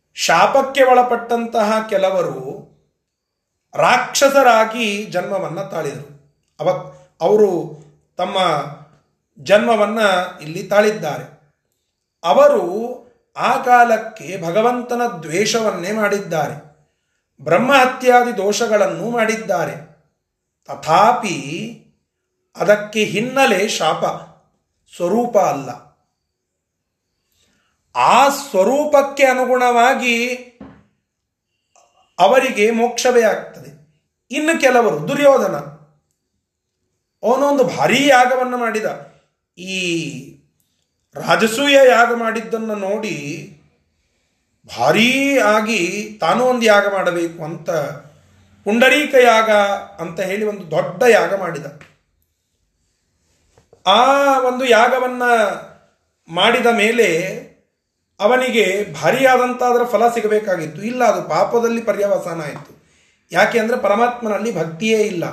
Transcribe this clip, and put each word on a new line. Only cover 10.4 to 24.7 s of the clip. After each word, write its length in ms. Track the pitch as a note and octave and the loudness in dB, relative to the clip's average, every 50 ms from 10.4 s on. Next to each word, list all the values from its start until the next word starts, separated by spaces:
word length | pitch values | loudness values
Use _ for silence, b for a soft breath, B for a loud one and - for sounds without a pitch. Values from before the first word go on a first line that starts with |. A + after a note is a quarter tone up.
ಇಲ್ಲಿ 220 | D3+ D3+ E3 F#3 | -14 -12 -12 -12
ತಾಳಿದ್ದಾರೆ. 920 | G3+ - G3+ G#3 G#3+ G#3+ G#3+ - E3 D3+ C3+ B2 B2 - - _ _ _ _ _ _ _ _ _ _ _ _ _ _ _ _ _ - | -8 0 0 2 2 2 -2 -4 -6 -8 -8 -8 -12 -16 -20 _ _ _ _ _ _ _ _ _ _ _ _ _ _ _ _ _ -2
ಅವರು 720 | E3+ F#3+ B3+ C#4+ C#4+ C4 G#3 F3 F3 F#3 G#3+ A#3 B3+ B3+ - - _ _ _ _ _ _ | 2 4 6 6 6 4 2 -2 -4 -6 -6 -8 -8 -10 -14 -18 _ _ _ _ _ _
ಆ 260 | C#3 E3 A3 B3+ B3 | -4 -2 0 0 0
ಕಾಲಕ್ಕೆ 800 | - B3+ B3 A#3+ A#3+ A#3 A3 G#3 - - - - C#3 D3+ F#3 F3+ E3 | 2 4 4 6 6 4 2 -2 -2 -8 -14 -14 -14 -12 -10 -8 -8
ಭಗವಂತನ 560 | E3 F3 G#3 A3+ B3 B3 B3 A#3 A#3+ A#3+ A#3 A#3+ A3+ F#3 E3 | -2 -2 0 0 0 0 -2 -6 -6 -4 -4 -4 -4 -6 -8
ದ್ವೇಷವನ್ನೇ 680 | D3+ D3+ D#3 F#3 G#3+ G#3+ - A#3 A3 G#3 F#3+ F3+ E3+ F#3+ | -10 -6 -4 -2 -2 0 -2 -2 -2 -2 -4 -4 -6 -6
ಮಾಡಿದ್ದಾರೆ, 840 | G#3+ A3 G#3 G3+ G3+ G3 F3+ E3 E3 D#3 C#3+ - - - - - _ _ _ _ _ _ _ _ _ _ _ _ _ _ | -4 -2 -2 -2 -2 -4 -4 -4 -4 -4 -4 -4 -6 -12 -18 -20 _ _ _ _ _ _ _ _ _ _ _ _ _ _
ಬ್ರಹ್ಮಹತ್ಯಾದಿ 960 | C3+ D3+ E3 G3 A#3 C4 C#4+ C4+ B3+ B3+ B3 - B3+ B3 B3 B3 A#3+ A#3+ A#3 | -2 0 0 2 2 4 4 4 4 2 0 0 2 4 4 4 4 2 -2
ದೋಷಗಳನ್ನು 760 | F#3+ F#3 G#3 G#3 - A#3 G#3+ G#3+ G#3 F#3+ F3 E3+ E3 F#3 A#3 | -2 -2 -2 -2 -2 0 0 2 2 2 0 -2 -6 -6 -6
ಮಾಡಿದ್ದಾರೆ. 840 | A#3+ A#3+ A3 G#3+ A3+ - - F3+ F#3 E3+ D#3 D3 - - - - _ _ _ _ _ _ _ _ _ _ _ _ _ _ _ | -4 -2 -2 -2 -2 -4 -4 -4 -4 -2 -2 -6 -8 -12 -16 -20 _ _ _ _ _ _ _ _ _ _ _ _ _ _ _
ತಥಾಪಿ 1080 | - C#3 - - D3+ D#3+ F3+ G#3 A3+ B3 A#3+ A3+ G3 D#3+ C3+ C3 C#3 D#3 F#3+ G#3+ A#3 A#3 - _ _ _ _ _ _ _ _ _ _ _ _ _ _ _ | -16 -16 -10 -2 2 4 4 4 4 2 0 -2 -6 -6 -6 -8 -10 -10 -10 -12 -12 -14 -18 _ _ _ _ _ _ _ _ _ _ _ _ _ _ _
ಅದಕ್ಕೆ 480 | - F3 F3+ G#3 G#3 - - - A3 G#3 | -4 2 2 2 2 0 -6 -2 -2 -2
ಹಿನ್ನೆಲೆ 640 | - D#3 G3+ A#3 B3+ C4 C4+ C4 A#3+ G#3 F#3 G3+ A3 | -2 -2 -4 -4 -4 0 0 2 2 2 0 0 -2
ಶಾಪ, 360 | - - E3+ D#3 E3 E3 D#3 D#3+ - - - - _ _ _ _ _ _ _ _ | -4 -2 -2 -2 0 -2 -4 -4 -6 -8 -14 -20 _ _ _ _ _ _ _ _